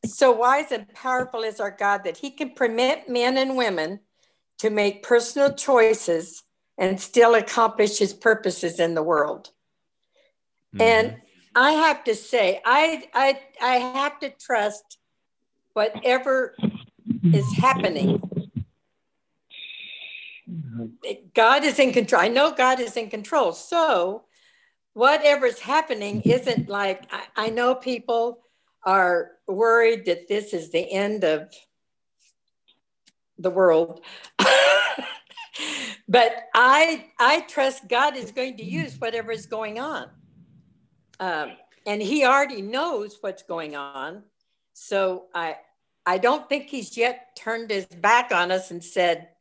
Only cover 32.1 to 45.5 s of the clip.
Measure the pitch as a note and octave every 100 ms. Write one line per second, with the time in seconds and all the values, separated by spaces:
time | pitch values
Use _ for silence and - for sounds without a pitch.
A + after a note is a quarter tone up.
32.1 | _ _ _ _ _ _ _ _ _ _
33.1 | _ _ - F#3 F3+ F#3 D#3+ E3+ - -
34.1 | - - - C5 C5+ C#5 D5 - - -
35.1 | - _ - A5+ - - - - - -
36.1 | A#3 A3+ - - A3 B3+ C#4 E4 D#4 -
37.1 | - B3 D#4+ - - C4+ C4 G3 A#3+ D4
38.1 | C#4 A3 - C4 B3+ - - D4+ - A3+
39.1 | A3+ A3 A3+ - A3 A3 G#3+ C#4+ C#4 A#2+
40.1 | _ _ _ _ _ _ _ _ _ _
41.1 | _ F#3 D#3+ C#3 - _ _ - G#3 G3+
42.1 | D4+ B3+ C4+ C#4 A#3+ G3 B3 E4 C4 G#3
43.1 | - G3+ F#3+ - E3+ D3+ D3 C#3 C#3 C#3
44.1 | F#3+ G#3 _ _ _ _ - - G3 F#3+
45.1 | F#3 - F3 E3